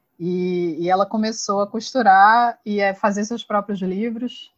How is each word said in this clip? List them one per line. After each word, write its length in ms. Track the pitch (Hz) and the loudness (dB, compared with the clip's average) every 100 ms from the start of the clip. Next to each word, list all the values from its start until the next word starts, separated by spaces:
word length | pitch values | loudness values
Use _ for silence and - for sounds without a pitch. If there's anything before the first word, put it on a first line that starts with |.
| _ - | _ -8
e, 580 | 170 180 180 180 175 156 | -4 -2 -2 -2 -4 -4
e 100 | 175 | 0
ela 160 | 190 | 0
começou 560 | 202 220 220 226 - 202 | 0 -2 -4 -4 -4 -2
a 60 | 202 | -2
costurar 920 | 220 - 262 214 190 208 233 240 - | -6 -6 0 4 8 8 6 2 -2
e 180 | 214 208 | -6 0
a 120 | 196 | 0
fazer 300 | 190 214 202 214 | 0 -2 -2 -4
seus 180 | 233 | -6
próprios 360 | - 208 202 202 | -4 -4 -4 -6
livros, 720 | 185 190 233 226 240 - - | -4 -4 -4 -6 -8 -10 -20